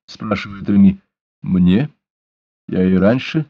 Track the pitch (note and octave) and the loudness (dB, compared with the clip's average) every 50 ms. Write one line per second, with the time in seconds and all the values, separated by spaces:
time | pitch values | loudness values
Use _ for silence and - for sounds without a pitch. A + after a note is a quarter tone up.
0 | _ - - - A2 A2 G2+ G2 - G#2 G2 G2+ - - G2+ G2 G2 F#2+ F#2+ - | _ -20 -18 -12 -8 -6 -6 -6 -8 -12 -16 -10 -4 0 2 4 4 4 4 0
1 | _ _ _ _ _ _ _ _ - G2 F#2 F2+ F2+ F2+ F#2 A2+ D3 D3+ - _ | _ _ _ _ _ _ _ _ -6 -2 0 2 2 2 2 2 0 -4 -8 _
2 | _ _ _ _ _ _ _ _ _ _ _ _ _ - - F#2 F#2 F#2 F#2+ F#2 | _ _ _ _ _ _ _ _ _ _ _ _ _ -6 -4 -2 0 2 2 2
3 | F#2+ G#2 B2 C3 - - - D#3+ D3+ | 2 2 0 0 -4 -6 -6 -6 -6